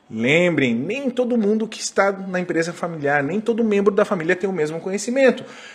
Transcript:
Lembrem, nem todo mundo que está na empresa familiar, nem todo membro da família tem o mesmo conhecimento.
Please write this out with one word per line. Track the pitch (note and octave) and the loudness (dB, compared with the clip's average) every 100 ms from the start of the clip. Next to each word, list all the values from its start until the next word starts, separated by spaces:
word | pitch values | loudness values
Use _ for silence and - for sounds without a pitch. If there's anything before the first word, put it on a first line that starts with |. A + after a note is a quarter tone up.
| - | -12
Lembrem, | A2 A#2+ D#3+ F3+ D#3 C3 | -2 2 4 4 4 2
nem | A#2 D3 B3+ C#4 | 0 -2 -4 -2
todo | A#3+ B3 A#3+ | -2 0 2
mundo | G3+ A3 G#3+ | 2 2 -2
que | - | -6
está | - - G3 | -6 0 0
na | F#3+ F#3+ F3+ | 0 -4 -4
empresa | F3+ E3+ E3 | -2 -2 -2
familiar, | E3 F3 E3 C#3 D3 | -4 -8 -4 0 0
nem | C#3 G3+ | 0 -2
todo | A3 A3+ | -2 0
membro | A#3 G3+ G3+ | 2 2 2
da | G3+ | 2
família | G3+ F3 D#3+ F3+ | 0 0 0 0
tem | G3 | -2
o | |
mesmo | F#3 D3+ D#3+ | -2 -2 -4
conhecimento. | F#3+ G3 - B3+ C4 - - - - | -6 -6 -2 2 4 2 -4 -18 -20